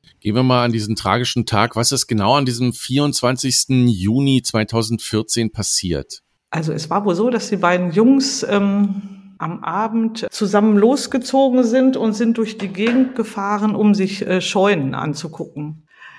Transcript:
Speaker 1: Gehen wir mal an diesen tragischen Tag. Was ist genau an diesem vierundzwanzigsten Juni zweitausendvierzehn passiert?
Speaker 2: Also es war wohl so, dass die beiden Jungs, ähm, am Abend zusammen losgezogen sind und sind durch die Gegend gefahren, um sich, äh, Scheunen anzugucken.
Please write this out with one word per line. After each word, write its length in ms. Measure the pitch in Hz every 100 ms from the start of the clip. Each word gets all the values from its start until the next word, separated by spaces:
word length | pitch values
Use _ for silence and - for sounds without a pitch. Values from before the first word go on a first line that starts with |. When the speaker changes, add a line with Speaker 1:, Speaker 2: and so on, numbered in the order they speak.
| _ _
Speaker 1:
Gehen 160 | 104
wir 80 | 110
mal 220 | 127 123
an 80 | 120
diesen 240 | 113 104 110
tragischen 500 | 95 113 120 123 107
Tag. 300 | 104 113 110
Was 160 | 120
ist 160 | 135 -
genau 260 | 110 101
an 120 | 143 131
diesem 260 | 120 123
vierundzwanzigsten 1120 | 113 - 131 147 - 123 127 131 - - 127 123
Juni 560 | 101 95 123 139 131
zweitausendvierzehn 1080 | - 113 107 113 110 113 - 107 113 120 113
passiert? 720 | - 101 - 92 76 - - _ _ _
Speaker 2:
Also 220 | 160 156
es 180 | 156 -
war 140 | 208
wohl 100 | 208
so, 160 | 170 240
dass 180 | 233 -
die 80 | 196
beiden 360 | 175 180 180
Jungs, 520 | 170 233 277 - - -
ähm, 540 | 202 202 202 202 190 - - - -
am 240 | 160 175
Abend 640 | - 180 220 226 226 220 -
zusammen 480 | - 202 208 214 202
losgezogen 840 | 220 269 - 262 262 269 269 254
sind 360 | 233 254 262 262
und 160 | 220
sind 240 | 208 233 233
durch 180 | 214 -
die 120 | 196
Gegend 480 | 185 220 247 254 -
gefahren, 580 | 220 - 196 208 214
um 180 | 208 214
sich, 340 | 202 190 - -
äh, 140 | 185
Scheunen 540 | 175 202 196 185 135
anzugucken. 880 | - 151 139 160 - 165 147 151 156 _ _ -